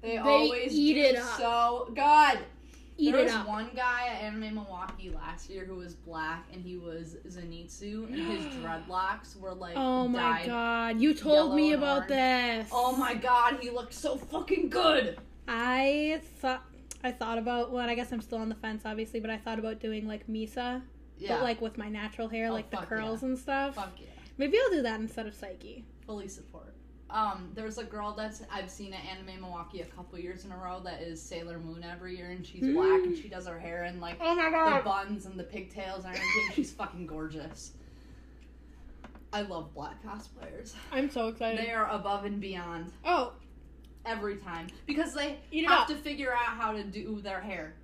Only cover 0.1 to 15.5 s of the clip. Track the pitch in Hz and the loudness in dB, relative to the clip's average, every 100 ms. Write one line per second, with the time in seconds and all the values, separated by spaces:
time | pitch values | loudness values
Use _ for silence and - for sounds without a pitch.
0.1 | 233 262 285 311 - - 311 294 294 277 | 0 6 8 8 2 2 4 6 8 6
1.1 | 247 247 226 233 233 233 240 - 240 285 | 6 2 0 2 4 4 2 -4 2 8
2.1 | 302 294 202 - - - - - - 302 | 10 10 6 -2 -16 -20 -20 -18 2 4
3.1 | 262 240 226 214 214 233 254 247 247 247 | 6 6 4 -2 -4 -6 -2 0 2 -2
4.1 | 220 214 214 214 214 196 180 180 - 185 | -4 -6 -6 -6 -6 -8 -8 -8 -8 -6
5.1 | 175 165 175 - 190 190 185 175 165 165 | -6 -6 -10 -10 -12 -10 -10 -12 -14 -12
6.1 | 160 160 165 170 185 180 180 170 160 165 | -6 -6 -6 -10 -12 -10 -10 -8 -10 -10
7.1 | 170 - 180 170 165 175 - 208 214 226 | -14 -14 -12 -12 -12 -14 -12 -8 -8 -6
8.1 | 269 330 339 302 262 240 165 165 185 190 | -4 -2 -4 -6 -8 -6 -6 -4 -2 0
9.1 | 214 - 196 190 185 175 262 262 254 247 | -2 -8 -12 -10 -8 -6 -2 2 2 2
10.1 | 240 247 247 262 240 233 233 233 226 277 | 2 2 2 0 0 0 0 0 4 4
11.1 | 302 302 302 311 285 302 294 285 277 277 | 4 8 8 8 6 6 6 4 2 2
12.1 | 269 262 254 247 226 220 247 247 262 262 | 4 4 4 2 0 0 2 4 4 0
13.1 | 220 254 247 240 269 247 240 226 - - | 0 6 8 8 4 -2 -4 -6 -4 -2
14.1 | 277 - 311 - 349 285 349 330 277 214 | -2 -2 -4 2 2 4 6 6 6 4
15.1 | - - - - | -2 -14 -14 -4